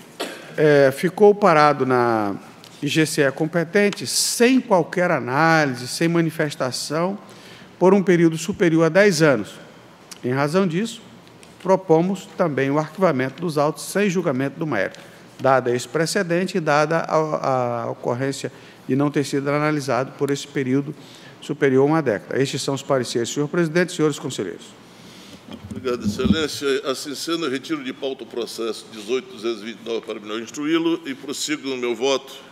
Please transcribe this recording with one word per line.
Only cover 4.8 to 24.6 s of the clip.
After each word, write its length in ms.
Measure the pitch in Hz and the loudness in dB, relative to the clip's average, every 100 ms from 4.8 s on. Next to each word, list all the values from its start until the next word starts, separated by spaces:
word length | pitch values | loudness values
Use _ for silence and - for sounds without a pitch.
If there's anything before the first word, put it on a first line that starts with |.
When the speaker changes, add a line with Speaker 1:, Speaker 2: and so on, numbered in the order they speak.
| 151 185 175 | 2 0 0
Speaker 1:
análise, 800 | 151 120 135 165 160 147 120 123 | 0 0 2 4 4 2 -2 -8
sem 220 | - 170 | -2 2
manifestação, 1080 | 170 165 160 151 - 131 - - 151 180 202 - - - - - - | 2 0 -2 -4 -2 -6 -4 -6 -4 -4 -6 -14 -20 -20 -20 -20 2
por 140 | 175 | 6
um 100 | 202 | 6
período 340 | 185 175 165 160 | 6 4 4 2
superior 480 | - 190 180 160 165 | -6 0 2 4 4
a 40 | |
dez 320 | 175 208 156 | 4 4 6
anos. 300 | 156 120 98 - - - - - - - | 4 4 -2 -14 -20 -20 -20 -20 -20 -8
Em 80 | 120 | -4
razão 360 | 135 147 180 196 | 0 0 0 0
disso, 340 | 165 226 - - - - - - - | -2 -4 -8 -20 -20 -20 -20 -20 -10
propomos 680 | 175 185 185 160 185 185 - - | 0 0 4 2 2 -4 -8 -2
também 320 | 175 131 135 | -2 0 0
o 80 | 147 | 0
arquivamento 640 | 151 - 185 131 131 - | -2 0 0 2 -2 -4
dos 160 | 175 147 | -4 0
autos 280 | 147 156 - | 0 -2 -6
sem 240 | 190 208 | -2 0
julgamento 500 | 180 160 127 139 160 | 0 -2 -2 -4 -4
do 80 | 160 | -4
mérito, 320 | 113 92 - - - - - | -2 -2 -6 -20 -20 -20 -2
dada 340 | 131 131 123 | 2 4 2
esse 140 | 123 - | -2 -2
precedente 680 | 156 160 214 180 170 185 185 | -2 0 -2 0 -2 0 -2
e 20 | |
dada 380 | 156 147 151 165 | 2 2 2 -2
a, 840 | - 156 156 - 135 131 123 117 | 0 -2 -2 -2 -2 -2 -2 -4
a 60 | 117 | -6
ocorrência 640 | - 135 120 135 135 127 - - - - | -6 -6 -2 -4 -4 -10 -12 -20 -20 -4
de 80 | 131 | 0
não 140 | 143 | 0
ter 140 | 147 | 0
sido 260 | 135 143 139 | -2 -2 -2
analisado 600 | 143 151 151 131 120 139 | 0 0 -2 -2 -2 -2
por 160 | - 139 | -4 -4
esse 160 | 139 - | -4 -4
período 480 | 151 131 135 143 151 - - - - | -4 0 -2 -2 -12 -18 -20 -20 -16
superior 420 | - 151 143 131 | -10 0 4 4
a 20 | 143 | 4
uma 160 | 160 | 2
década. 400 | 135 98 - 120 | 0 -2 -4 -2
Estes 200 | 135 143 | -2 -2
são 120 | - | -4
os 100 | 135 | -6
pareceres, 460 | - 135 117 127 117 | -2 -2 0 -4 -2
senhor 180 | 143 147 | -4 -2
presidente, 460 | 175 165 165 175 | -2 0 0 -2
senhores 260 | - 156 143 | 0 -2 -2
conselheiros. 460 | 135 127 95 90 | -8 -6 -8 -10